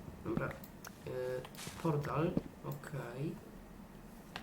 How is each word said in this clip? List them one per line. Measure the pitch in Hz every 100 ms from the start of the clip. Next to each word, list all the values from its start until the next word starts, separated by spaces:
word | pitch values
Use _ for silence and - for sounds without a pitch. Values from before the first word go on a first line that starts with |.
| - -
Dobra, | 170 - 113
e, | - - - - - 131 127 127 127 - - - -
portal, | 165 147 123 135 175 - - - 143
okej. | 143 - 139 120 127 160 - - - - - - - - - - -